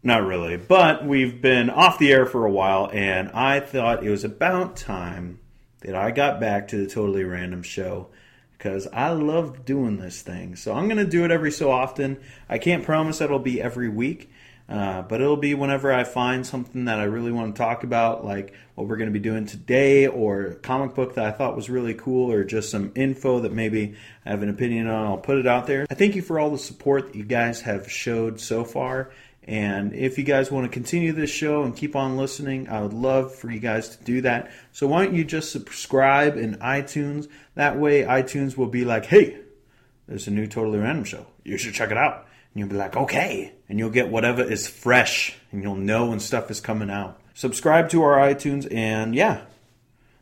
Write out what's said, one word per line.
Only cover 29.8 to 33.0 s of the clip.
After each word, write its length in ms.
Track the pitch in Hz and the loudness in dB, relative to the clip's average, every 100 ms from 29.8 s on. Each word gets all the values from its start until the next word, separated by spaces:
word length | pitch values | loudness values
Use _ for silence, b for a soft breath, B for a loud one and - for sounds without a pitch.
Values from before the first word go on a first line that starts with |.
| 101 | -4
if 240 | - 131 131 | -2 -2 -2
you 60 | |
guys 260 | 139 135 135 | 0 2 2
wanna 180 | 139 123 | -2 -4
continue 440 | 127 120 175 165 | -6 -4 0 0
this 180 | 156 151 | -2 -4
show 320 | - 151 147 | -2 0 0
and 120 | 135 | -2
keep 220 | - 147 139 | -4 -6 -4
on 220 | 135 131 | -2 -2
listening, 500 | 135 - 143 131 - | -4 -6 -6 -6 -6
I 140 | 110 | -6
would 100 | 104 | -4
love 420 | 113 | -2